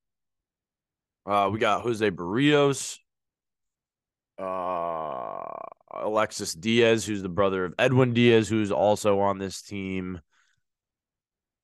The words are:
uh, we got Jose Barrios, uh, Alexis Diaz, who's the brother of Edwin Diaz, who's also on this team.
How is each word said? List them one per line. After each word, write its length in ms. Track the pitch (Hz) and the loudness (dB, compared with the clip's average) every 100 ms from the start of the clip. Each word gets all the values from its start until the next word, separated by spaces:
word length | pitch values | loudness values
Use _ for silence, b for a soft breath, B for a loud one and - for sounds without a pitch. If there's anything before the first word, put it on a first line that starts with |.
| _ _ _ _ _ _ _ _ _ _ _ _ | _ _ _ _ _ _ _ _ _ _ _ _
uh, 240 | 92 101 98 | -2 0 0
we 80 | 107 | 0
got 220 | 110 95 | 0 0
Jose 300 | 120 110 107 | -2 0 0
Barrios, 880 | 85 87 110 143 147 143 135 - - _ _ _ _ _ _ _ _ _ _ _ _ _ - | -2 -4 0 2 4 2 0 -8 -14 _ _ _ _ _ _ _ _ _ _ _ _ _ -12
uh, 1080 | 95 92 90 90 85 82 78 64 57 50 50 50 50 50 - | -8 -6 -4 -4 -4 -4 -6 -6 -8 -10 -10 -12 -14 -18 -14
Alexis 600 | - 104 107 107 - 98 | -6 -2 0 0 -4 -10
Diaz, 520 | 80 110 117 117 113 101 | -6 0 4 4 4 0
who's 160 | 104 | -4
the 80 | 92 | -4
brother 340 | 87 98 95 | 0 0 0
of 100 | 90 - | -4 0
Edwin 340 | 131 127 127 | 2 4 2
Diaz, 360 | 117 120 113 104 | 4 6 6 4
who's 220 | 110 104 | 0 0
also 500 | 73 101 104 107 98 | 2 2 2 2 2
on 180 | 98 95 | 0 -2
this 240 | 95 - | -6 -10
team. 580 | - 101 95 95 92 90 _ _ _ _ _ _ _ _ _ _ _ _ _ _ | -12 -8 -6 -6 -6 -10 _ _ _ _ _ _ _ _ _ _ _ _ _ _